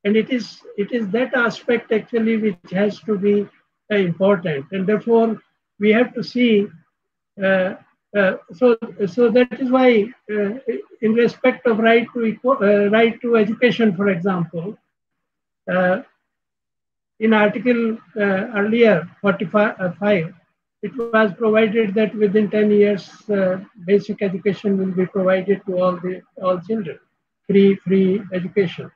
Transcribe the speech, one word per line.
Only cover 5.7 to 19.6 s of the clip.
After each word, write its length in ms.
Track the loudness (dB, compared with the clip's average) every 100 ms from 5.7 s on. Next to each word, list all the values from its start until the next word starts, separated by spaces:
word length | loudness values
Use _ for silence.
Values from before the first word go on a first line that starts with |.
| _
we 120 | 2
have 200 | 2 0
to 80 | -4
see, 420 | -6 0 2 2 0 -10 _ _ _ _ _ -4
uh, 320 | 0 0 -2 -6 _ _ _ 0
uh, 200 | 0 -2 _
so, 220 | 0 2 2 -4 -6 -6
so 240 | 0 2
that 300 | 4 2 -2
is 100 | 0
why, 360 | 4 4 4 0 -8 -8
uh, 200 | -4 -4 -4 -8 -8 -10 -4
in 140 | 0
respect 520 | 2 0 2 -2 0 -2
of 120 | 2
right 280 | 4 2 0
to 100 | -4
equal, 340 | -4 -2 -2 2
uh, 300 | 2 2 2
right 300 | 2 2 0
to 140 | 0 2
education, 580 | 0 2 0 2 0 2
for 120 | -2
example, 680 | 0 -2 -2 -4 -8 -12 -14 _ _ _ _ _ _ _ _ -4
uh, 300 | 0 0 -2 -6 _ _ _ _ _ _ _ _ _ _ _
in 120 | 2
article, 640 | 4 2 0 0 0 -2 -6 _ -4
uh, 280 | -2 -2 -4 -4
earlier, 520 | -2 4 4 4 -2 _
forty-five, 560 | -2 -2 -2 0